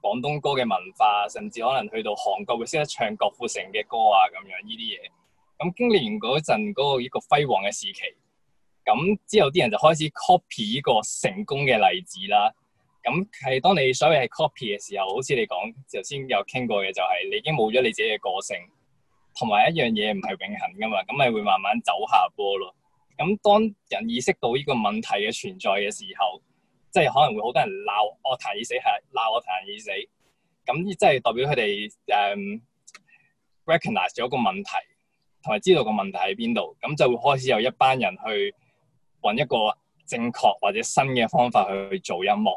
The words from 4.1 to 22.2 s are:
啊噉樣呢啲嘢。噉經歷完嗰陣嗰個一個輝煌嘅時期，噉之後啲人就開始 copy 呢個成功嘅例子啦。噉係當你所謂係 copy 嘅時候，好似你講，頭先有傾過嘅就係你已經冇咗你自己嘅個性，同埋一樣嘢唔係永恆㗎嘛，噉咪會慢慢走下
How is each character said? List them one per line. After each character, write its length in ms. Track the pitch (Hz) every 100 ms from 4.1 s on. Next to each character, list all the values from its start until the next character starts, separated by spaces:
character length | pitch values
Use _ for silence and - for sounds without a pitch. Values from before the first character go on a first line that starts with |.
啊 160 | 98 92
噉 100 | 92
樣 180 | 98 92
呢 140 | 104 113
啲 80 | 113
嘢。 180 | 95 - _ _ _ _ _
噉 180 | 165 180
經 120 | 240
歷 80 | 208
完 160 | 117 107
嗰 200 | 110 143
陣 300 | 156 117 107
嗰 200 | 101 143
個 60 | 135
一 80 | 123
個 100 | 104
輝 280 | - 147 147
煌 160 | 101
嘅 80 | 98
時 200 | 104 101
期， 100 | 98 101 _ _ _ _ _ _ _
噉 340 | - 110 170 208 _
之 160 | 214
後 80 | 208
啲 100 | 156
人 100 | 123
就 60 | 104
開 180 | 156 165
始 80 | 156
copy 640 | - - - _ - 107
呢 60 | 123
個 100 | 139 113
成 440 | 104 - - 98
功 200 | 104 139
嘅 260 | 139 113 95
例 120 | 92
子 160 | 90 92 95
啦。 240 | - 95 - _ _ _ _
噉 240 | 120 147 196
係 300 | - 123 131
當 160 | 175 190
你 160 | 131
所 160 | 123 147
謂 160 | 156
係 40 | 120
copy 480 | - 156 - 117 101
嘅 0 |
時 140 | - 98
候， 140 | 95
好 80 | 104
似 120 | 131
你 120 | 135 107
講， 260 | 90 107
頭 300 | 120 - 214
先 260 | 190 143 131
有 100 | 107
傾 220 | 101 127 123
過 180 | 104
嘅 80 | 98
就 80 | 95
係 300 | 92 90 95
你 60 | 104
已 40 |
經 140 | -
冇 160 | 156 143
咗 100 | 120
你 80 | 123
自 100 | 110
己 60 | 110
嘅 100 | 107
個 220 | 101 92
性， 140 | - 92 87 _ _ _ _ _ _ -
同 100 | 117
埋 220 | 202 127
一 40 |
樣 140 | 165 120
嘢 240 | 110 107
唔 80 | 101
係 100 | 92 95
永 200 | 95 104
恆 200 | 92 92
㗎 80 | 110
嘛， 140 | 101
噉 120 | - 139
咪 140 | 131
會 120 | 110
慢 180 | 104 95
慢 200 | 98 113
走 120 | - 90 104
下 180 | 98